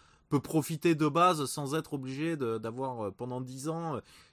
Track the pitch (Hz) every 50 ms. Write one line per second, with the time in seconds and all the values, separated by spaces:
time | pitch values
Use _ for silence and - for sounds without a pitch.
0 | - _ _ _ _ _ 147 135 - - - 160 139 - 160 151 - 170 160 147
1 | 156 147 139 165 175 180 175 151 139 123 - 151 143 131 147 160 156 - 151 139
2 | 131 131 131 143 156 165 165 143 127 113 113 110 110 113 117 127 135 131 123 117
3 | 104 98 98 - 117 123 123 127 127 127 131 131 135 160 160 165 170 160 143 104
4 | - - - - - -